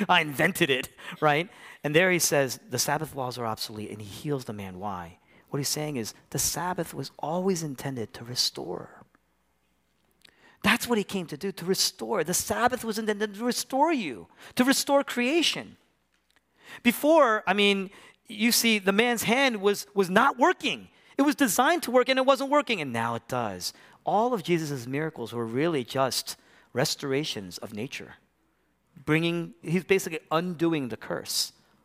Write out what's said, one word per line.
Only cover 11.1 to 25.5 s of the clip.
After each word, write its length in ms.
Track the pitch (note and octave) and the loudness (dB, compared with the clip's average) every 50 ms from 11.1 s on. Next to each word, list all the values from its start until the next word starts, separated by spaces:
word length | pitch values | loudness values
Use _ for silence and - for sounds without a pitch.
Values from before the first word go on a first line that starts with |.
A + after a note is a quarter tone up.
| - F#3+ E3+ | -4 -6 -6
to 80 | - D#3 | -6 -8
do, 160 | C3+ - G3 | -6 -6 -8
to 140 | F#3 - E3 | -8 -6 -2
restore. 580 | F3+ F#3 - - - - - A#3 A3 A3+ F#3+ D#3+ | -2 0 2 0 -2 -2 -6 -6 -2 0 -2 0
The 100 | E3+ F3 | 0 0
Sabbath 520 | - - - G#3 G#3+ A#3 B3 B3+ A#3 - | -2 -2 -2 -2 2 2 0 0 0 -4
was 120 | A3+ G3 | -4 -4
intended 360 | A3 A3 G#3 G#3 G3+ G#3+ G#3+ G3 | -4 -2 -4 -2 -2 -4 -6 -6
to 100 | G3+ A#3+ | -4 -2
restore 480 | B3 A3 - - - C4+ C4+ D4+ E4 | -2 -2 -2 -4 -4 2 2 2 4
you, 360 | E4 B3+ G3 C#3+ A2+ F2+ E2 _ _ - - - - | 2 0 -2 -4 -8 -10 -14 _ _ -20 -20 -10 0
to 80 | - B3 | 0 2
restore 400 | C4+ C4 - - - C#4 C#4 C#4 | 4 4 2 2 4 4 4 4
creation. 720 | - - B3 A#3+ B3+ D#4 F4 C#4+ - - C#3+ A2 - - _ _ _ _ _ _ _ _ _ _ _ _ _ _ _ _ _ _ - - - | 2 -2 -2 0 2 2 2 2 0 -2 -4 -8 -14 -18 _ _ _ _ _ _ _ _ _ _ _ _ _ _ _ _ _ _ -20 -14 0
Before, 600 | - A#3+ - - - D4 E4 D#4+ C#4 A#3 G#3+ G#3+ - | 0 0 0 2 4 6 6 6 6 6 4 0 0
I 80 | F3 F#3+ | 0 2
mean, 360 | G#3 G3+ G3+ G3+ G3 F#3+ F#3 - - - - _ _ _ | 4 4 4 4 2 -2 -6 -12 -20 -20 -20 _ _ _
you 260 | - G#3+ G#3 A3 A#3+ A3+ | -16 -4 0 2 2 4
see, 260 | - - A3+ A3 G#3 | 4 4 4 2 4
the 140 | F#3 G3 G3 | 2 2 4
man's 300 | G#3 A#3+ A#3+ A#3+ G3+ - | 4 4 2 2 0 0
hand 360 | F3 A#3 C4+ C#4 C4 A3+ G3+ | 0 2 4 4 2 2 2
was, 260 | F#3+ G#3 G3+ - - - - | 0 0 0 0 -6 -6 0
was 160 | G3 F#3+ E3+ | 0 0 4
not 280 | F#3 G#3+ B3+ C#4 C4+ | 4 4 4 4 4
working. 500 | A#3+ C#4 F4 - - D#4+ A#3+ D3+ A2 F#2+ - _ _ _ _ - | 4 4 4 4 2 -2 -4 -4 -6 -10 -20 _ _ _ _ 0
It 60 | - C#4 | 2 4
was 120 | D4 C4 | 4 4
designed 480 | - C#4+ G#3+ - - B3+ D4+ F4 D#4+ - | 4 2 2 4 4 4 4 4 2 0
to 80 | A#3+ | 2
work, 160 | A#3+ B3+ A#3+ | 4 4 4
and 100 | B3+ C4 | 4 2
it 80 | C4 C4 | 2 4
wasn't 260 | C4+ C4+ A3 C#4 C4+ | 4 4 2 2 2
working, 280 | C#4+ D4 - - A#3 F3 | 2 2 2 2 -2 -2
and 140 | D3 C3 A#2 | -2 -4 -2
now 220 | A2+ A2+ A#2 A#2 | -2 -2 -2 -2
it 120 | A2+ _ | -4 _
does. 460 | - C3+ B2 A#2 G#2 F#2+ F2+ - - - - - - - _ - | -4 -4 -2 -2 -2 -4 -6 -8 -10 -10 -10 -20 -20 -20 _ -4
All 280 | D3 E3+ G3+ A#3 B3+ B3+ | 0 2 2 2 2 0
of 100 | G3 C#3+ | -2 0
Jesus' 440 | E3 F3 D#3+ D#3+ C#3+ D3 C3 A#2 | 0 0 0 0 -2 -6 -6 -6
miracles 460 | B2+ C3+ D3 D#3+ D#3+ - - A#2 - A#2 | -6 -4 -4 -4 -4 -6 -8 -10 -8 -6
were 120 | A#2+ A#2 | -6 -4
really 380 | A2+ | -2